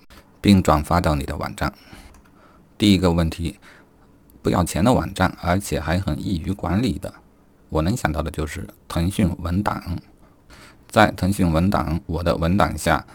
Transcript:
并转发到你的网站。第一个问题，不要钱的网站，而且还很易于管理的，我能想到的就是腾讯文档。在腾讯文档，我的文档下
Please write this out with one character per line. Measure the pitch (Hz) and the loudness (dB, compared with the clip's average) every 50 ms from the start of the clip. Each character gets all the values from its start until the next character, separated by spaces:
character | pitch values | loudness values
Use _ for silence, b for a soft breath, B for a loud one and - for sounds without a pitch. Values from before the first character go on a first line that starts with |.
| - - B B B B _ _ | -10 -10 B B B B _ _
并 | - 98 101 92 | 4 6 6 6
转 | 87 - 78 73 76 | 6 4 2 2 2
发 | - 82 87 | 0 0 2
到 | 85 82 76 | 2 2 0
你 | 71 69 | 0 -2
的 | - 73 | -6 -6
网 | 82 82 71 - | -8 -8 -8 -6
站。 | - 147 143 - B B B B B B B B B B B B B B B B B B B _ | -6 -6 -6 -6 B B B B B B B B B B B B B B B B B B B _
第 | - 101 104 98 | 2 4 6 6
一 | 90 | 6
个 | 92 90 85 | 4 4 2
问 | 85 85 80 | 2 0 0
题， | - - 85 80 - - B B B B B B B _ _ _ _ _ _ _ - - - | -2 -4 -6 -8 -8 -10 B B B B B B B _ _ _ _ _ _ _ -12 -6 -2
不 | - | 0
要 | - - 87 | 2 2 0
钱 | 78 - 76 87 | 0 0 0 2
的 | 123 127 | 2 2
网 | 87 - - 98 | 2 0 -2 -2
站， | - 92 90 - - | -2 -2 -2 -2 -4
而 | - 85 90 | -2 -2 -2
且 | 98 104 - - - | -2 -2 -4 -6 -4
还 | 80 78 82 90 | -2 -2 -2 -2
很 | 92 78 76 67 | -2 -2 -4 -4
易 | - - 98 80 | -4 -4 -4 -4
于 | 76 85 | -4 -6
管 | 95 - - 87 90 101 127 | -6 -6 -4 -2 -2 0 0
理 | 117 80 - | -2 -2 -4
的， | - - - - - _ _ _ _ _ _ _ _ - | -8 -12 -14 -16 -20 _ _ _ _ _ _ _ _ -6
我 | - 78 | -2 -2
能 | 78 87 117 | 0 0 -2
想 | 127 - - | -2 -2 -2
到 | - 76 76 | -2 -2 -4
的 | 78 | -4
就 | - - 80 | -4 -6 -6
是 | 76 - - 101 - - _ _ - | -6 -6 -10 -14 -14 -16 _ _ -6
腾 | - 85 85 87 | -4 -2 -2 -2
讯 | - - 110 82 - - | 0 0 0 0 0 -2
文 | 85 85 87 95 104 | -6 -4 -2 -2 -2
档。 | 104 - - - 90 85 82 - - - _ - - _ _ _ - B B B B B B B B | -2 -4 -4 -6 -8 -8 -10 -10 -14 -20 _ -20 -20 _ _ _ -20 B B B B B B B B
在 | - 117 107 - - | 2 4 4 4 2
腾 | - - 92 98 | 0 0 0 2
讯 | - 95 87 80 | 2 2 2 2
文 | 80 87 98 | 4 2 2
档， | 101 78 - - 78 85 - | 2 0 0 -2 -4 -4 -4
我 | - - 85 85 | -6 -6 -2 0
的 | 82 - | 0 0
文 | - 80 80 90 | 0 0 0 2
档 | 101 - - - | 2 2 0 -2
下 | - - - 80 64 - B B | -2 0 0 0 0 -2 B B